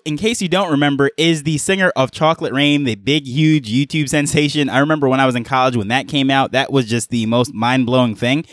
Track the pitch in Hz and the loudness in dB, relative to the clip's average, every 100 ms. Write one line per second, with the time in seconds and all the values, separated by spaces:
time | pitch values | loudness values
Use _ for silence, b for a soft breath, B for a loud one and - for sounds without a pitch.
0 | 156 151 220 233 180 185 185 143 147 139 | -2 -4 -2 -2 -2 -2 0 2 2 2
1 | 139 - 165 160 143 151 - 190 185 - | 0 2 0 0 0 -2 0 0 0 0
2 | 131 - 156 165 147 131 147 147 135 104 | -2 0 0 0 -2 0 2 2 0 -4
3 | 98 151 135 135 156 156 110 123 143 160 | -2 -2 -2 2 4 2 2 -2 0 -2
4 | 139 151 143 151 147 147 135 127 147 156 | -2 0 0 0 0 0 0 0 2 2
5 | 139 131 131 120 113 131 131 123 101 131 | 2 2 2 0 -2 0 0 0 -2 -4
6 | 135 147 135 135 131 127 - 135 110 117 | -2 -2 0 2 0 -2 0 0 0 -2
7 | - 120 110 120 120 104 120 131 120 127 | -2 -4 0 0 0 -2 0 0 2 2
8 | 120 104 120 143 - | 0 0 -2 -2 -4